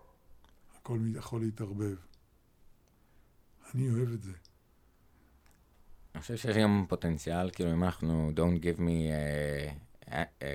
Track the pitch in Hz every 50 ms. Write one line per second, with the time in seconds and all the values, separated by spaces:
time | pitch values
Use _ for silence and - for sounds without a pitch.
0 | - - - _ _ - - - - - - - - - - - - - 120 113
1 | 113 113 110 - 120 - 120 113 113 110 107 - 110 98 101 104 107 101 98 90
2 | - - - - _ _ _ _ _ _ _ _ - - - _ _ _ _ _
3 | _ _ _ - - _ _ - _ _ _ - - - - 127 135 127 117 117
4 | 127 117 117 107 95 95 92 85 - - - _ _ _ _ _ _ _ _ _
5 | - - - - - _ - - _ - - _ _ _ _ - - - - -
6 | - - - 78 - - 120 110 - 117 101 110 107 104 104 101 95 - 90 -
7 | - 82 80 76 - 80 85 87 90 92 - - 90 85 82 85 90 90 85 -
8 | 80 80 82 80 78 78 76 80 82 87 87 85 82 87 85 87 87 85 85 82
9 | 80 78 78 76 76 73 73 73 73 73 71 71 73 73 73 71 - - - -
10 | - - 62 73 82 - - _ - 71